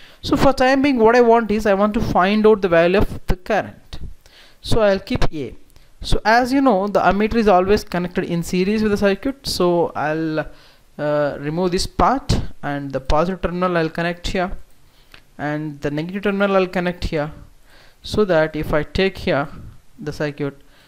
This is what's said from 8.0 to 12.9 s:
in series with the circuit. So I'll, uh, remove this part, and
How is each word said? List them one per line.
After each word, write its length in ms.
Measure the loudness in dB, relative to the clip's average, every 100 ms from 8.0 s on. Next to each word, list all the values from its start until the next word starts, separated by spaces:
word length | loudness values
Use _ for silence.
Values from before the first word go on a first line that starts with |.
| -4 -4
in 180 | -4 -4
series 400 | -2 -2 0 0
with 80 | 0
the 60 | 0
circuit. 500 | 0 0 -4 -8 -8
So 460 | -2 0 2 0
I'll, 460 | -2 -4 -4 -4 -4 -6 -12 -20 _ _ -8
uh, 380 | -2 0 -2 -4
remove 320 | -6 -2 -2
this 160 | -2 -6
part, 540 | -2 0 0 -2 -2 -2 -6
and 300 | -8 -8 -6